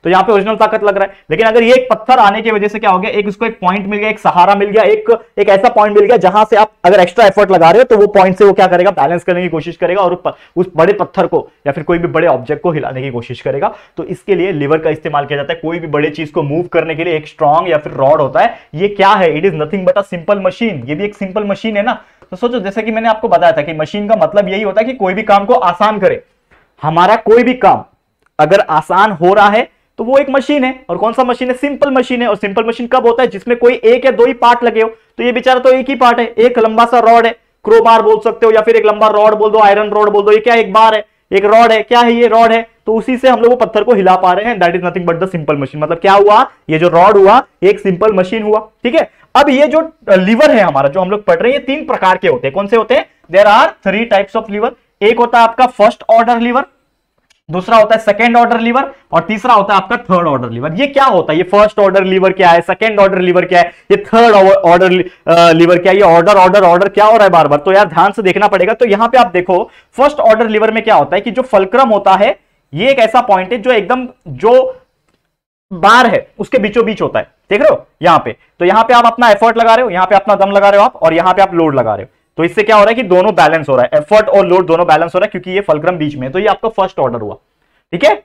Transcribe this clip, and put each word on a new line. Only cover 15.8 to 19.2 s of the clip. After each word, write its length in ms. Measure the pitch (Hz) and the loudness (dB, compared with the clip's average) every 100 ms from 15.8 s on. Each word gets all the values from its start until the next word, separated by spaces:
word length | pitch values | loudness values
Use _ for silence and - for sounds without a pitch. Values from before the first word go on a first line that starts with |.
| 160 | -6
बड़े 220 | 147 156 | -4 -4
चीज 200 | 151 151 | -6 -8
को 140 | 175 | -6
मूव 200 | 147 151 | -4 -6
करने 320 | 175 170 160 156 | -4 -4 -4 -6
के 80 | |
लिए 120 | 170 156 | -6 -6
एक 120 | 151 | -8
स्ट्रॉन्ग 420 | - 151 156 180 | -4 0 0 0
या 80 | 156 | -4
फिर 160 | 175 | -4
रॉड 280 | 143 135 156 | -2 0 0
होता 180 | 135 139 | 0 0
है। 180 | 226 - _ 151 | -2 -4 _ -6
ये 120 | 196 | -6
क्या 220 | 208 196 | 0 2
है? 320 | 208 | 2